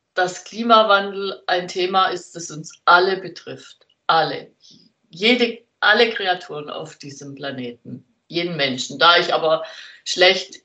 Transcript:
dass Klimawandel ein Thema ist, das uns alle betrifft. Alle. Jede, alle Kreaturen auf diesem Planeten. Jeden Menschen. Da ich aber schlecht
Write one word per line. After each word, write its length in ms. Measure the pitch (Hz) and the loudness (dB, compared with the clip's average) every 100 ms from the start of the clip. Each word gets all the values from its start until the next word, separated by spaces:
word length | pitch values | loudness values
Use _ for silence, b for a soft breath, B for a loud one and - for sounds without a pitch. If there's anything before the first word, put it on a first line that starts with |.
| _ | _
dass 300 | - 175 175 | -4 -4 -4
Klimawandel 960 | - 208 233 220 214 196 202 190 196 - - | -12 -4 4 6 6 4 2 -6 -8 -6 -4
ein 220 | 180 180 | -4 -2
Thema 400 | 190 180 190 185 | -4 -2 0 0
ist, 260 | 180 - | -2 -12
das 160 | 170 165 | -16 -14
uns 220 | 151 156 - | -14 -16 -4
alle 320 | - 175 190 185 | 4 4 4 0
betrifft. 680 | 175 - - - - _ _ _ - | -6 -14 -16 -18 -18 _ _ _ 0
Alle. 420 | 165 156 - - _ b b b _ _ | 2 2 -4 -12 _ b b b _ _
Jede, 500 | 165 220 247 233 - _ _ | -2 0 2 0 -4 _ _
alle 300 | 202 226 233 | 2 4 2
Kreaturen 580 | 220 190 180 - 151 147 | 0 -4 -4 -8 -12 -12
auf 280 | - 156 - | -12 -12 -16
diesem 380 | 143 - 143 | -18 -16 -16
Planeten. 680 | 139 139 131 120 120 127 127 - _ - | -14 -12 -10 -10 -12 -16 -16 -18 _ -10
Jeden 280 | 170 175 156 | -6 -4 -2
Menschen. 420 | 139 123 - 139 | -4 -4 -6 2
Da 180 | 165 175 | 4 4
ich 160 | 170 | 4
aber 300 | 156 156 160 - B B B | 0 0 0 -2 B B B
schlecht 520 | B 180 180 190 - - | B 2 4 4 -4 -16